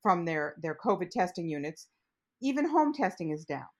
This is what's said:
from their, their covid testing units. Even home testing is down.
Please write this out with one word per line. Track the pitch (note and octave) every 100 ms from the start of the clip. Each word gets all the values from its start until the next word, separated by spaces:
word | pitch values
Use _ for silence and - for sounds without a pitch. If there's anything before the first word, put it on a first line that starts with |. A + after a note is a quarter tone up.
from | A3 F3+ E3+
their, | D#3+ D3 -
their | D#3+ D#3
covid | A#3 G3 F3
testing | A#3+ F3+ F3 E3+
units. | D3 C#3+ E3 - _ _ _ _ _
Even | C4 C#4 D4+
home | D#4 D4+
testing | C#4+ F#3+ - E3
is | D3+ D#3
down. | C#3 - _